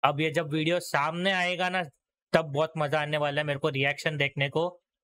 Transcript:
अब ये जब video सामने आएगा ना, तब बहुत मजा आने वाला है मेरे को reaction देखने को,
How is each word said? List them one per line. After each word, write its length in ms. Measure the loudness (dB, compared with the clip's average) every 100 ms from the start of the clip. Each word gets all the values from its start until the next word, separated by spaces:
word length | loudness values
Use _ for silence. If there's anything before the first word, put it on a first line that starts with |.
अब 180 | 2 2
ये 100 | 0
जब 200 | 0 0
video 280 | 0 0 0
सामने 520 | 0 0 0 0 0
आएगा 380 | 0 0 0 -2
ना, 140 | -2 -6 _ _ _ _
तब 120 | 0 2
बहुत 260 | 0 0 0
मजा 240 | 0 0
आने 160 | 0 0
वाला 240 | 0 0
है 60 | -2
मेरे 120 | 0
को 100 | 0
reaction 480 | 2 0 0 -2 0
देखने 320 | -2 0 -2
को, 340 | 0 -2 -4 _ _